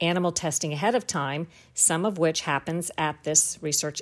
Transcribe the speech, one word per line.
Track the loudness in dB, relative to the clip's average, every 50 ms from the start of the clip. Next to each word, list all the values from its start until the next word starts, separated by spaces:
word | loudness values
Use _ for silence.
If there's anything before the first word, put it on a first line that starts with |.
animal | 0 2 2 2 2 0
testing | 0 0 -2 -2 -2 -2 -2 -4
ahead | -2 0 2 2 2
of | 2 0 -2
time, | -2 -2 -2 -2 -2 -4 -6 -8 -12 -18 -20 -8 0
some | 2 2 2 4 2 2
of | 0 2 2
which | 2 2 2 0
happens | -2 -2 -2 -2 -2 -2 -4 -4 -4 -4 -4
at | -2 -2 -2 -2 -4 -4
this | 0 2 2 2 2 -2 -6
research | -4 -2 -2 -2 -2 -4 -6 -8